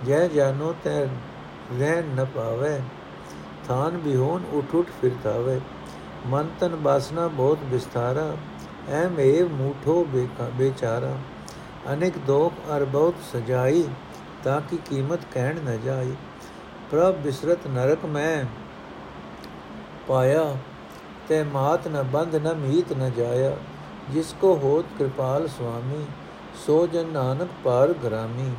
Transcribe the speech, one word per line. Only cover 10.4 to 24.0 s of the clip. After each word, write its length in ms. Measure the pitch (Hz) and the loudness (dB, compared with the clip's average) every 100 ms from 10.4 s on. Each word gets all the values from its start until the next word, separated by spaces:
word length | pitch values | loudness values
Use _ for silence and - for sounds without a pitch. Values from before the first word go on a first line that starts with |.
| 120 123 | -4 2
ਬੇਚਾਰਾ। 640 | 135 131 120 117 131 135 135 - - - - - 135 | 2 2 0 0 -2 -4 -8 -12 -14 -14 -14 -12 -6
ਅਨੇਕ 240 | 147 180 175 | 0 0 0
ਦੋਖ 360 | 139 139 165 - - 147 | 2 4 4 0 -4 0
ਅਰ 80 | 139 | 2
ਬਹੁਤ 300 | 143 160 175 - | 4 4 2 -4
ਸਜਾਈ, 540 | 120 117 127 127 160 151 131 - - - - | -6 0 2 4 4 2 -2 -12 -16 -16 -6
ਤਾਂ 180 | - 139 151 | 0 0 -2
ਕੀ 80 | 170 - | -6 -4
ਕੀਮਤ 340 | 139 135 175 - | -2 0 -2 -4
ਕਹਿਣ 220 | 131 127 165 | -2 0 -2
ਨ 160 | 147 113 123 | -2 -2 -2
ਜਾਈ। 280 | 131 127 135 - - - - - - - | -2 -2 -4 -10 -16 -16 -16 -16 -16 -2
ਪ੍ਰਭ 240 | 147 180 175 | 4 4 4
ਬਿਸਰਤ 520 | 147 127 147 175 147 | -2 -2 2 0 2
ਨਰਕ 380 | 127 131 156 175 | 2 4 2 0
ਮੈਂ 400 | 147 156 156 131 110 - - - - - - - - - - - - - - - | 0 2 0 -2 -6 -14 -14 -16 -14 -14 -14 -14 -14 -14 -16 -14 -14 -14 -14 0
ਪਾਇਆ, 480 | 135 131 151 156 135 - - - - - - - | 4 6 4 2 -2 -8 -16 -16 -16 -16 -16 0
ਤੈ 140 | 156 | 2
ਮਾਤ 440 | 147 139 139 170 170 | 2 2 4 2 2
ਨ 160 | 151 | -2
ਬੰਧ 320 | 131 147 165 160 | 0 0 2 0
ਨ 200 | 151 160 | 0 0
ਮੀਤ 380 | 139 311 349 | 2 2 2
ਨ 180 | 143 131 117 | 0 0 0
ਜਾਇਆ। 400 | 120 123 135 143 - - - - | 0 2 2 0 -8 -14 -14 -14